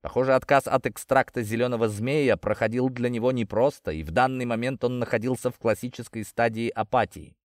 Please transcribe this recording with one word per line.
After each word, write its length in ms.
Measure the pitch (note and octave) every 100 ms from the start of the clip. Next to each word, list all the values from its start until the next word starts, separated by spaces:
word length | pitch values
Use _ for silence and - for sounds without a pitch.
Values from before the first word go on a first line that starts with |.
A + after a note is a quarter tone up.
Похоже, 320 | D#2+ - C3
отказ 320 | C3 - C#3 -
от 200 | C3 A#2+
экстракта 560 | - - C3 B2 -
зелёного 460 | G#2+ A2+ B2 A#2 A2+
змея 480 | G2+ A#2+ D3+ C3+ G2
проходил 520 | G#2 G#2 A2+ A#2+ C3
для 220 | B2 A#2+
него 220 | A#2+ A#2+
непросто, 580 | B2+ A2 G#2 C3+ - -
и 120 | D#2
в 80 | D#2
данный 360 | F2+ C3 B2+ A#2+
момент 360 | A2+ B2 C3
он 160 | B2 B2
находился 520 | A2+ A#2+ A#2+ B2+ B2+
в 80 | -
классической 680 | A#2 G#2+ B2 - A#2 A#2
стадии 440 | G#2 - A#2 A2 A#2
апатии. 680 | - G#2 B2 G#2 F#2+ - _